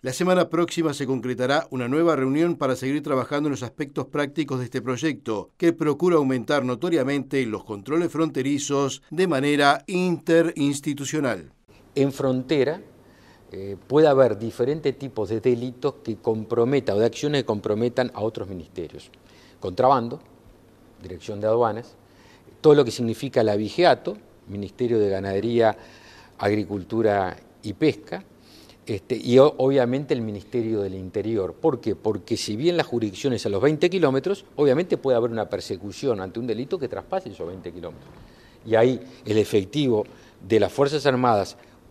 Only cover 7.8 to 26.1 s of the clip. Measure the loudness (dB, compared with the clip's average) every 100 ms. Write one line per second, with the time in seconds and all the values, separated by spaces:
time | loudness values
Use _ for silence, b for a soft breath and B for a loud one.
7.8 | -2 -2 0 -2 -2 -2 -2 -2 -2 -2
8.8 | -2 -6 b -2 0 0 2 4 4 4
9.8 | 0 0 0 0 4 4 4 0 -2 0
10.8 | -4 -6 -4 -2 -2 -4 -8 _ _ b
11.8 | _ 0 0 0 -2 -2 0 0 0 -2
12.8 | -12 -20 b b b b -18 -12 -10 -12
13.8 | 0 4 6 8 6 4 -6 -2 -2 0
14.8 | -2 -4 -8 -6 -4 0 2 0 -2 -6
15.8 | -6 -6 -10 -4 -4 -4 -2 0 2 2
16.8 | 0 0 0 0 -2 -2 -2 -4 -2 -2
17.8 | -2 -2 -4 -4 -6 -6 -10 -12 -12 -12
18.8 | -12 -14 -20 -20 b b b b -8 2
19.8 | 4 4 0 -10 -16 -20 -20 -20 _ _
20.8 | -20 -20 -16 -14 -10 -4 0 2 2 0
21.8 | -12 -20 b b b b b 2 6 6
22.8 | 4 0 -4 -4 -2 2 2 2 -2 4
23.8 | 4 4 0 -10 -18 _ -12 -10 -10 -4
24.8 | 0 2 2 0 -2 -2 0 4 2 2
25.8 | B B B